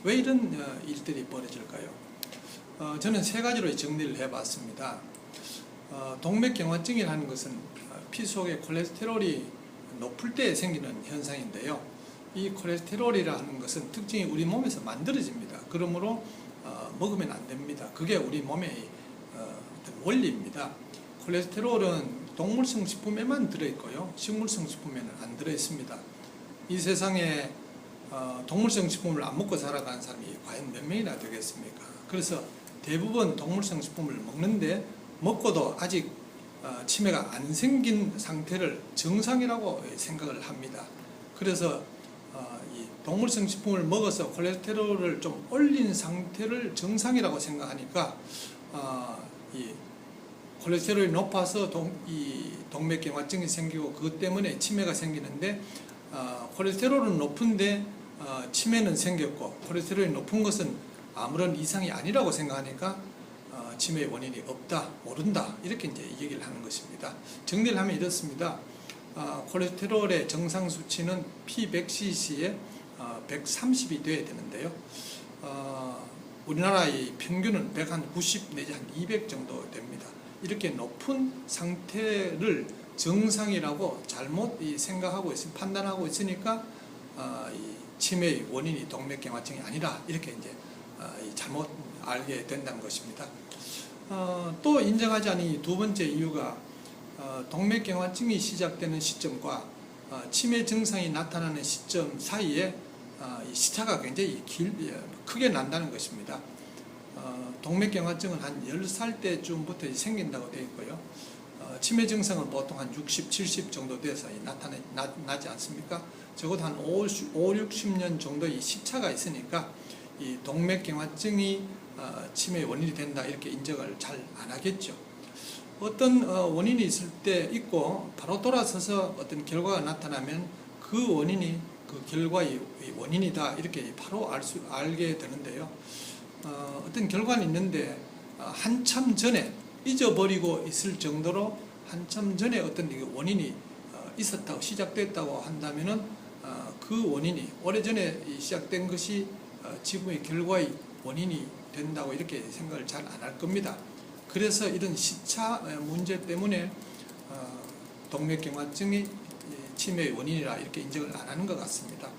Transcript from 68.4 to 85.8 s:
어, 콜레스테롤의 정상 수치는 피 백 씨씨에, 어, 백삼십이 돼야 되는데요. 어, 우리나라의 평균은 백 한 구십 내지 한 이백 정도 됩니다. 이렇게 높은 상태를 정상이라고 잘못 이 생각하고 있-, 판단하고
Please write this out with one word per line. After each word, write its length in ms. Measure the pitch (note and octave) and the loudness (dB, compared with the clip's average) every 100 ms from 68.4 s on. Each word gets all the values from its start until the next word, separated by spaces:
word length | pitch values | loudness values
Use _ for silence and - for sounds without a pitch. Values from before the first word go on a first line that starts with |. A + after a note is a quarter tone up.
| E3+ - - - - - - - | -2 -2 -10 -16 -14 -14 -12 -8
어, 320 | D3 C#3 - | -6 -6 -2
콜레스테롤의 800 | F#3 F3+ F3+ G3 G#3+ G3+ F3+ - | 2 2 0 2 4 6 4 4
정상 420 | D#3+ E3+ F#3 F3+ | 0 0 0 0
수치는 540 | D#3 - - E3+ F#3 - - - | -2 -2 0 2 0 -2 -10 -6
피 260 | - G#3+ | -2 2
백 180 | F3 F3 | 2 0
씨씨에, 640 | - G3+ E3+ - C#3+ F3 G3+ - - - - | -2 0 0 0 0 0 -2 -8 -14 -16 -10
어, 240 | A#2+ A#2 A2+ | -8 -8 -6
백삼십이 760 | D3 C#3+ - B3 B3 - D3 | -6 -2 2 4 4 4 -2
돼야 220 | D3+ D3 - | 0 0 -2
되는데요. 460 | - - G#2+ D#3+ - - - - - - - | -6 -8 -6 -6 -6 -12 -12 -10 -12 -14 -12
어, 640 | C#3+ C#3 C#3 C3+ C3 B2 - - - - - | -8 -6 -6 -4 -6 -6 -10 -14 -14 -14 -2
우리나라의 680 | D3+ F#3 G3 D#3+ C3+ B2+ - | 4 8 8 6 4 -2 -4
평균은 560 | - F3+ G3+ F#3+ - | -2 2 4 4 2
백 180 | D3+ D#3+ | -2 0
한 200 | E3 C#3+ | -2 -2
구십 420 | F3 E3 G#3 G3+ D3 | 0 2 2 -2 -6
내지 180 | C#3+ | -6
한 80 | C#3 A#2+ D3+ | -6 -6 -4
이백 320 | F3+ G#3+ - | 0 0 0
정도 420 | C3 - B2 - | -6 -6 -8 -8
됩니다. 340 | - A#2+ C3+ - - - - | -10 -10 -10 -12 -14 -16 -8
이렇게 260 | F3+ G#3 F3+ | -4 0 0
높은 640 | B2+ A#2+ - - C4+ C4 - - | -2 -6 -6 0 2 2 0 -6
상태를 1200 | - F3 F3 - G3+ A3 G#3 F#3 D#3+ G#3+ C#3+ A2 - - - | -2 -2 -2 -4 -2 2 2 2 2 4 2 0 -8 -12 -2
정상이라고 1080 | E3 F#3+ A3 G#3 G#3 F#3+ D3+ D3 F3+ C3 - | 4 6 6 4 4 2 2 0 0 -2 -8
잘못 540 | A#2+ C3+ E3 A#3 - | -6 -2 0 0 -2
이 160 | D#3 D3 | -4 -2
생각하고 540 | - F#3 F3+ F#3+ F3+ | -2 0 0 0 -2
있-, 180 | B2+ D#3+ - | -2 -6 -6
판단하고 500 | G3 G3 | -4 0